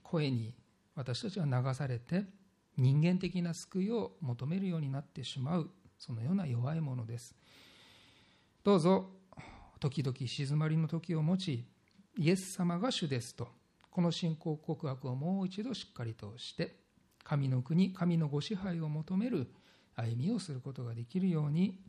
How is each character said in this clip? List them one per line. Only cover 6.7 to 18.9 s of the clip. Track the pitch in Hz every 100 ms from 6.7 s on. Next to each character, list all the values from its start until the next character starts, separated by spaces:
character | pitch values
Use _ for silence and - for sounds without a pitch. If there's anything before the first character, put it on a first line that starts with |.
い | 165
も | 147 123
の | 113
で | 117
す。 | - - _ - - - - - - - _ _ _ _
ど | 202 196
う |
ぞ、 | 160 190 185 - _ - - - - -
時 | 143 139
々 | 135 123 123
静 | - 139 151
ま | 156
り | 160
の | 156
時 | 165 -
を | 160
持 | 151 185
ち、 | 185 123 120 _ _ - _ 254
イ | 156
エ |
ス | 185 -
様 | - 175 170
が | 214
主 | - 160
で | 131
す | - -
と、 | - - _ _ _
こ | -
の | 170
信 | 165 170
仰 | 156 170 151
告 | - 156 151
白 | 131 131
を |
も | 131 160 196
う | 185
一 | 190
度 | 226
し | 226 -
っ |
か | -
り | 117
と | 113 101 123
し | - -
て、 | 175 - _ _ _ _
神 | - 147 135
の | 127
国、 | 123 165 190
神 | 185 175 165
の | 156
ご | 147
支 | - 196
配 | 196 165
を |
求 | 156